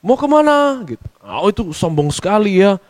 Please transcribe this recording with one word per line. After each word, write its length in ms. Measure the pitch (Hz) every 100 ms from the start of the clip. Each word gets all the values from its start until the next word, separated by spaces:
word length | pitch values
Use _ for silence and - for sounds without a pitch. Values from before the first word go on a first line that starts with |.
Mau 140 | 185
kemana? 640 | 262 285 302 302 294 285 269 190
gitu. 160 | 117 - _
Oh, 320 | 101 98 180
itu 240 | 214 202
sombong 340 | 156 175 156 147
sekali 540 | 143 180 214 208 185
ya. 160 | 196 190